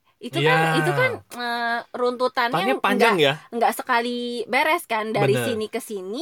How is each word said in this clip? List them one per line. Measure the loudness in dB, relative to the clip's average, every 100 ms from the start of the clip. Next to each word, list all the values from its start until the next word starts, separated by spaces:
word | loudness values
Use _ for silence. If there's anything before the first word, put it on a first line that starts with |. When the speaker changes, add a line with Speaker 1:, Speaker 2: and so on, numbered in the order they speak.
| _ _
Speaker 1:
Itu | -6 0
kan, |
Speaker 2:
Ya. | 2 4 4 2
Speaker 1:
itu | 2
kan, | 2 0 -2 -12
eh, | -8 -6 -4 -2 -4 -6
runtutannya | -2 -2 0 -2 0 0 0 0
Speaker 2:
Tanya | 0
panjang | 2 4 4 6
Speaker 1:
nggak, |
Speaker 2:
ya. | 4 2 -6
Speaker 1:
nggak | 0 0
sekali | 0 -2 0 0 -4 -6 -6 -2
beres | 0 2 0
kan, | -2 -4 -2 0
dari | 2
Speaker 2:
Bener. | 2 0
Speaker 1:
sini | -4 -4
ke | -8
sini, | -8 -10 -8 -8